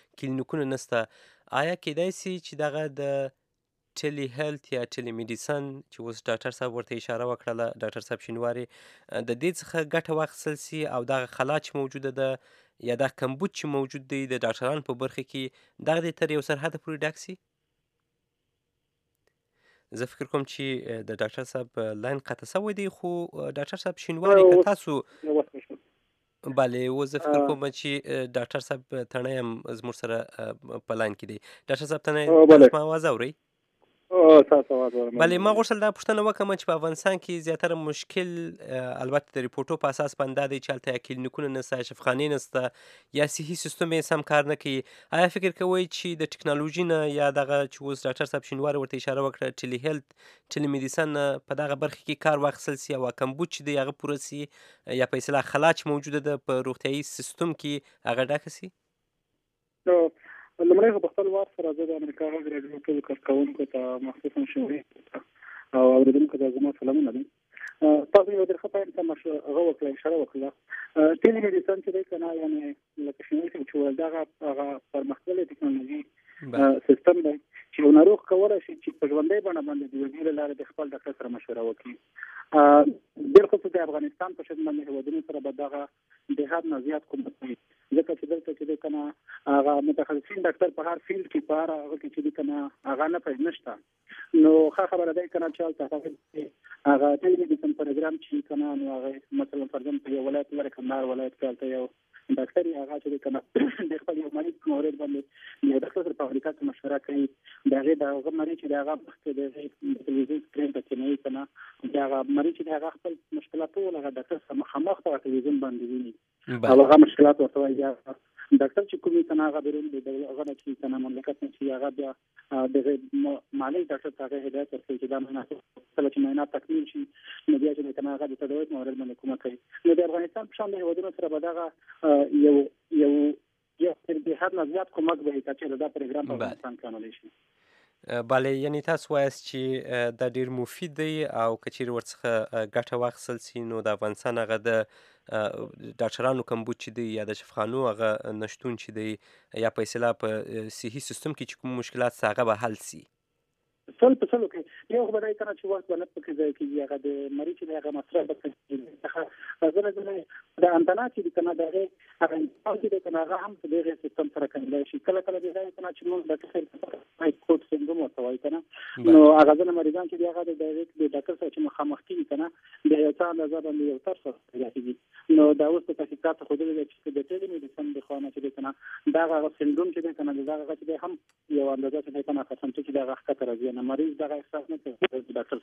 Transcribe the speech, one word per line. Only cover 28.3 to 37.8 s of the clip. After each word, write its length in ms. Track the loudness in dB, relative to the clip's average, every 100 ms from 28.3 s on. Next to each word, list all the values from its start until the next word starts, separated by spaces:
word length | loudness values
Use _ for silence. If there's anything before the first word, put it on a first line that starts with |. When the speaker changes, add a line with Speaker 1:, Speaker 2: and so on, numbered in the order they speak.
| -6 -4 -8
Speaker 1:
صاحب 220 | -6 -10 -8 -10
تڼی 320 | -8 -6 -4 -4
هم 240 | -6 -8 -10
زموږ 300 | -10 -10 -10
سره، 140 | -6 -6 -8 -12
آه، 140 | -12 -12 -14 -14
په 160 | -8
لاین 200 | -4 -4
کې 120 | -4 -12
دی. 120 | -16 -16 -14 -6
ډاکټر 180 | -6 -4
صاحب 160 | -4
تڼی، 280 | -2 0 6
Speaker 2:
آه، 160 | 10 12
بله. 120 | 12
Speaker 1:
تاسو 200 | 12 10
ما 60 |
آواز 220 | 0 0 0
اورئ؟ 260 | 0 -4 -8 _ _ _ _ _ _ 0
Speaker 2:
آه، 300 | 8 12 12
تاسو 320 | 12 6 4
آواز 200 | 0 0 -2
اورم. 220 | -2 2
Speaker 1:
بله، 200 | 2 4
ما 140 | 2
غوښتل 260 | 2 2 2
دا 100 | 0
پوښتنه 300 | -2 -2 0
وکړم 320 | 0 0 -2 -2
چې 100 | -2
په 80 |
افغانستان 420 | -2 -2 -2 -2 -2
کې 160 | -4
زیاتره 440 | -8 -4 -2 -2
مشکل، 540 | -2